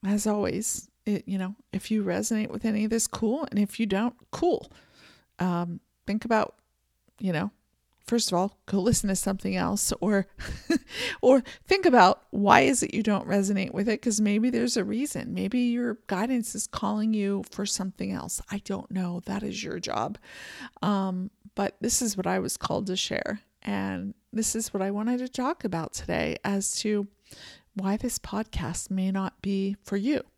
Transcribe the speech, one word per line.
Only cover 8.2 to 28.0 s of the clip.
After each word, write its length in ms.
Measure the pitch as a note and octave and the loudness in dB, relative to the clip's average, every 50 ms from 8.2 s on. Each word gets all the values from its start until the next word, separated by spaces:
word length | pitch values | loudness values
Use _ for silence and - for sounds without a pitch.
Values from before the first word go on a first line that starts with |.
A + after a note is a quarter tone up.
| A3 - | 2 2
of 80 | F3+ E3+ | 2 2
all, 200 | F#3 G#3 - _ _ | 2 0 -2 _ _
go 160 | - - G3 | -2 0 2
listen 260 | F3+ A3+ B3 - - G#3 | 4 4 2 2 2 0
to 80 | G3 | 0
something 400 | F#3+ - F#3+ G3 G3 - F#3+ F#3+ | 0 0 -2 -2 -2 -2 -2 -2
else, 380 | F#3 F3+ F3 G3 G#3 - - - - | 0 0 0 0 0 0 -2 -2 0
or, 260 | - F#3+ G#3+ G3 F#3+ - - - - - - - - - E4 | 2 2 4 4 2 0 -6 -14 -10 -8 -8 -10 -2 0 0
<laughs> 460 | - - - - - - - - - | 0 0 -4 -8 -6 -6 -6 -4 2
or 200 | - B3 C4 C4+ - - - - - | 6 8 8 8 6 0 -12 -20 0
think 200 | - F#4+ G4 F#4+ | 0 2 4 6
about 380 | F#4 B3+ A#3+ F#3+ - - - - _ | 6 8 10 10 8 8 4 -4 _
why 300 | - G3+ G3+ G3+ - - | -2 2 6 8 8 8
is 220 | - - C#4+ A#3+ - | 8 6 4 2 0
it 100 | - - | -2 -2
you 80 | G3+ | -2
don't 240 | G#3+ G#3+ G#3 G3 - | 0 2 2 0 0
resonate 480 | - - G3+ G3 F#3+ G3+ G3 G3 - - | 0 2 2 2 2 2 0 0 -2 -2
with 140 | - G3+ A#3 | -2 0 0
it? 140 | G#3+ - | 0 0
'Cause 180 | - B3 G#3+ G#3+ | 0 0 2 2
maybe 300 | G#3+ G#3 G#3 G#3+ A3 B3+ | 2 4 4 4 2 2
there's 260 | A#3+ A#3 A#3 B3 A#3+ | 2 2 0 2 0
a 80 | B3 G3 | 0 0
reason. 500 | - G#3 A3+ C#4 D4 - - - - F3 | 0 0 -2 -2 -2 -4 -6 -6 -4 -4
Maybe 260 | F#3 F#3 G3 G#3+ B3 | -2 -2 0 0 2
your 380 | B3 A#3+ A#3 A#3+ A#3+ A#3+ G#3+ - _ _ | 2 2 2 0 0 -2 -4 -6 _ _
guidance 460 | G3+ F3+ G3+ A#3+ C4 B3 A3 - - | -2 -2 0 0 0 0 -2 -4 -6
is 140 | G#3+ - - | -6 -8 -6
calling 460 | - - - G3+ G#3+ G#3+ G#3+ A3 A3 | -6 -4 -4 -2 0 0 0 2 2
you 300 | G#3+ G3+ G3 G3+ G3 F#3+ - | 2 2 0 0 -2 -4 -6
for 160 | - - G3 | -6 -6 -4
something 460 | G3+ - - G3 F#3+ F#3 - - G3 | -4 -2 -4 -4 -6 -6 -6 -6 -4
else. 300 | F#3+ F#3 - - - - - - | -4 -6 -6 -6 -8 -8 -8 -6
I 60 | - G3+ - | -8 -8 -6
don't 260 | - G3 F#3+ - - | -6 -8 -8 -6 -6
know. 300 | - F#3+ F#3 F3 F3 F3 - - | -4 -4 -4 -4 -4 -6 -6 -6
That 160 | F#3+ G3+ G#3+ | -6 -6 -4
is 200 | G#3 F#3+ G3 - | -6 -8 -6 -8
your 160 | - - F3 | -6 -8 -6
job. 380 | F3 - - - A2 C3+ G#3+ - _ - - - - - - - B3+ A#3+ _ - | -6 -6 -4 -2 -2 -4 -4 -8 _ -20 -18 -18 -16 -16 -16 -14 -16 -16 _ -4
Um, 500 | - F#3+ G#3 G3 G3 F#3+ F#3 F#3 F#3 G3+ _ _ _ G#3 _ | 0 0 2 2 0 0 -2 -2 -4 -6 _ _ _ -14 _
but 220 | - G3+ G3 - _ | -2 -2 -2 -2 _
this 220 | - A#3+ A#3 - | -2 0 0 0
is 160 | B3+ A3+ G3+ G3 | 0 0 -2 -2
what 100 | F#3 F3 | 0 0
I 120 | F#3 F#3+ | 0 0
was 180 | F#3+ - - - | 0 -2 -4 -6
called 300 | - - - - G#3 F#3+ | -4 -2 -2 -2 -2 -2
to 100 | F3+ F#3+ | -2 -2
share. 420 | - - - - - - G#3+ G#3 _ _ _ _ | -2 -2 -2 -4 -2 -4 -6 -6 _ _ _ _
And 520 | - - G3+ G3 F#3+ G3 F#3+ F3+ F3+ G3+ - _ _ _ - | -6 -4 -4 -2 -2 -4 -4 -4 -6 -8 -10 _ _ _ -4
this 220 | G#3+ A3 - - | -4 -2 -2 -2
is 180 | A3 A3 - - | -2 -4 -4 -4
what 80 | G3+ | -2
I 100 | F#3+ G3 | -2 -2
wanted 280 | G3+ G3+ G#3+ A#3 B3 B3 | -2 -2 -2 0 0 -2
to 100 | B3+ B3+ | -2 -6
talk 340 | _ - B3 C4 F4 - - | _ -2 -2 -2 -2 -2 -4
about 300 | A3 F3+ E3 D#3+ - - | -4 -2 -2 -4 -4 -8
today 440 | - - - - D#3+ D#3+ D#3 D#2+ - _ | -10 -6 -2 -2 0 0 0 -2 -2 _
as 280 | - G3+ G3 G3 - - - | -2 -2 0 0 -2 -4 -2
to 260 | - G#3+ G#3+ G#3 G3+ G3+ _ _ _ _ - - - - - - _ _ _ | -2 0 0 0 -2 -4 _ _ _ _ -20 -20 -20 -20 -20 -20 _ _ _
why 200 | G3+ F#3+ F#3+ G3 | -4 -2 -2 -2
this 240 | A3 | 0